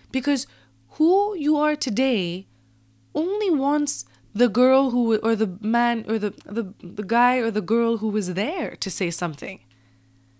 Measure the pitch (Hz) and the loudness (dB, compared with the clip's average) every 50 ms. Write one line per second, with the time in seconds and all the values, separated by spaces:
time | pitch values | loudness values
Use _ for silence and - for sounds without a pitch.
0 | _ _ - 262 254 294 285 254 - - _ _ _ _ _ _ _ _ - - | _ _ -6 -2 0 0 0 0 -2 -6 _ _ _ _ _ _ _ _ -2 2
1 | 311 330 359 392 403 415 427 349 285 294 311 294 302 302 302 294 - 262 202 208 | 2 4 4 4 2 0 -2 -2 0 0 2 2 2 0 0 -2 -4 -4 0 2
2 | 262 269 247 202 180 170 170 185 190 - _ _ _ _ _ _ _ _ _ _ | 2 2 2 0 0 -2 -4 -6 -10 -14 _ _ _ _ _ _ _ _ _ _
3 | _ _ _ 294 320 359 392 415 427 392 330 269 269 277 294 302 294 277 - - | _ _ _ -2 -2 -2 0 0 0 0 0 2 2 2 2 0 0 0 -2 -6
4 | - - _ _ _ _ _ 202 240 233 185 226 254 254 262 269 277 262 247 247 | -8 -14 _ _ _ _ _ 2 2 2 4 4 4 6 6 6 4 4 2 0
5 | 240 226 226 - - 226 226 196 220 190 180 - - 214 233 240 240 240 240 233 | 2 2 2 2 2 0 0 0 0 -2 -4 -6 -4 -2 0 2 2 0 0 -2
6 | 214 - 226 220 196 208 - - - - 202 226 214 185 - - - 170 202 208 | -4 -4 -4 -4 -4 -4 -6 -8 -14 -10 -8 -8 -8 -8 -10 -14 -16 -12 -10 -10
7 | 214 180 226 240 247 247 254 262 233 226 196 214 185 170 220 233 233 233 233 214 | -6 -2 2 2 4 4 2 2 0 -2 -2 -2 -2 0 0 2 2 0 0 0
8 | 208 220 202 214 190 180 175 175 208 262 370 381 247 - - - - 196 - - | -2 -2 -2 -2 -2 -2 -2 -2 -2 -4 -4 -4 -6 -6 -6 -8 -8 -6 -4 -2
9 | 190 170 170 - 180 170 151 - - - - - - _ _ _ _ _ _ _ | -2 -2 -2 -2 -4 -4 -6 -8 -10 -12 -12 -14 -18 _ _ _ _ _ _ _
10 | _ _ _ _ _ _ _ _ | _ _ _ _ _ _ _ _